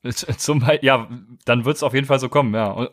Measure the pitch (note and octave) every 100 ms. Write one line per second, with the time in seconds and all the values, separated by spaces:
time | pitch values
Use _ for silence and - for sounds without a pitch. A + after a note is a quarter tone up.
0 | B2 - - A2+ - D3+ A#2 D3+ C3+ B2+
1 | A2+ A#2+ G#2 B2 - A#2+ A#2+ D3+ D3 C3+
2 | C#3 C3+ B2+ D3 B2 A2 G#2 G#2 B2